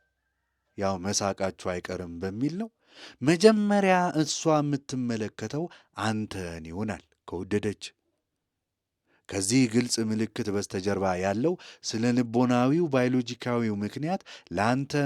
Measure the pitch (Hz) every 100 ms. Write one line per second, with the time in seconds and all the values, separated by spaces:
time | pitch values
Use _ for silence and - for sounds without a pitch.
0 | _ _ _ _ _ _ _ - 98 92
1 | 95 101 101 98 95 - 98 90 87 90
2 | 87 85 95 104 147 175 226 _ _ -
3 | - - 131 170 220 214 208 202 190 185
4 | 180 151 151 - 165 151 147 139 - 131
5 | 120 113 104 - 107 147 170 - _ -
6 | 107 107 107 101 87 82 80 85 107 87
7 | - _ - 87 95 104 104 98 - -
8 | _ _ _ _ _ _ _ _ _ _
9 | _ _ - 98 95 131 120 117 123 -
10 | 110 110 110 - 107 101 98 98 98 98
11 | 95 90 98 104 151 180 - - - 110
12 | 120 123 120 117 123 123 127 160 170 131
13 | 123 127 120 123 127 120 113 101 104 131
14 | 151 190 - - - 87 120 127 139 147